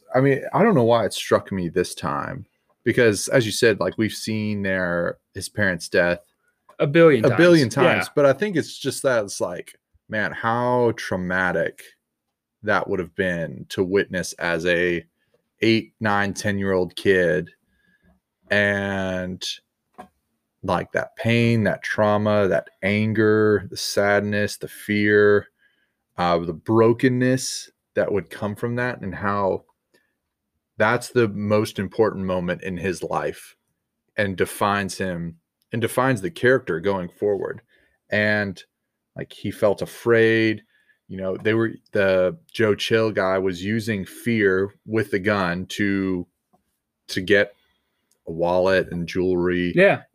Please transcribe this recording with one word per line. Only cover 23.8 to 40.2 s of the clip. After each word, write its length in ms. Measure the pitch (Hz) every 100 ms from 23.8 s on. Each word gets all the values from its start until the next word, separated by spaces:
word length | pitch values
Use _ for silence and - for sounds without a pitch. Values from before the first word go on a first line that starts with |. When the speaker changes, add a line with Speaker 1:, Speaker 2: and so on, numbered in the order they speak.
| - - 101 101 104 104 104 -
Speaker 1:
the 100 | -
fear, 800 | - - 104 104 104 104 101 - _ _ _ _ _ _ -
uh, 200 | 87 87
the 140 | 85
brokenness 1160 | 78 - 113 113 117 131 123 127 131 - - - _ _
that 180 | - 98
would 180 | 101 82
come 260 | - 107 101
from 200 | 120 120
that, 240 | 123 -
and 140 | 98 82
how 480 | 101 101 98 92 - _ _ _ _ _ _ _ _ _ _ -
that's 320 | 107 120 -
the 180 | 123 113
most 500 | 101 104 107 107 -
important 460 | 95 - 107 95 92
moment 360 | 92 90 87
in 140 | 95 87
his 240 | 92 85
life 520 | - 80 76 - - _ _ _ _ _ _ -
and 180 | 101 92
defines 640 | 95 - 104 101 95 -
him 400 | 95 85 85 - _ _ _
and 100 | 117
defines 400 | 110 - 131 120
the 100 | 92
character 480 | - 123 131 - 82
going 300 | 92 98 87
forward. 520 | - 104 98 - - - _ _ _ _
And, 520 | 104 107 104 101 90 - _ _ _ _ -
like, 160 | -
he 200 | - 101
felt 300 | - 104 98
afraid. 800 | - - 117 117